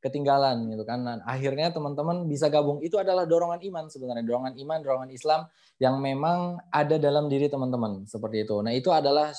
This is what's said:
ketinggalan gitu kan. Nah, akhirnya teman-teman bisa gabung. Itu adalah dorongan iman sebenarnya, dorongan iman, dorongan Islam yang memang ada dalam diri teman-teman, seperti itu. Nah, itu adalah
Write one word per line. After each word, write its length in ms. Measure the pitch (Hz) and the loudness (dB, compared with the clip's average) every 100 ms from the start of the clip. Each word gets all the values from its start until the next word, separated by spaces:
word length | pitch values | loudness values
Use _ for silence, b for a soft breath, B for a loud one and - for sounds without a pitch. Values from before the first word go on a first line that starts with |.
ketinggalan 640 | 135 143 143 139 139 120 113 | -4 -2 2 4 4 2 -2
gitu 80 | 110 107 | -6 -6
kan. 160 | 123 | -4
Nah, 160 | 123 117 110 | -4 -6 -6
akhirnya 400 | 131 135 135 165 | -2 -2 0 -2
teman-teman 560 | 165 147 143 151 175 | -2 -6 -4 -2 -2
bisa 240 | 170 147 151 | -2 2 2
gabung. 320 | 151 147 147 | 4 2 -2
Itu 160 | 160 208 | -2 -2
adalah 320 | 190 185 170 | 2 0 4
dorongan 320 | 170 170 175 190 | 2 2 -4 -8
iman 160 | 175 160 | -10 -12
sebenarnya, 320 | 143 127 117 | -12 -8 -6
dorongan 320 | 117 120 131 127 | -2 -2 -4 -8
iman, 220 | 139 160 | -6 -6
dorongan 300 | 143 131 131 | -2 -2 -2
Islam 320 | 131 151 156 165 b b _ | -8 0 0 0 b b _
yang 240 | 131 135 | 2 2
memang 560 | 139 135 156 175 175 175 - | 0 0 0 0 0 -6 -2
ada 240 | 147 147 156 | 0 2 4
dalam 320 | 147 147 147 | 4 2 2
diri 240 | 139 143 | 2 2
teman-teman, 560 | 139 127 127 110 98 101 | 0 -2 -2 -2 -4 -10
seperti 400 | 110 110 110 107 | -8 -4 -4 -2
itu. 160 | 104 | 0
Nah, 80 | 107 | 0
itu 160 | 123 131 | 0 4
adalah 400 | 165 143 143 151 | 4 4 2 2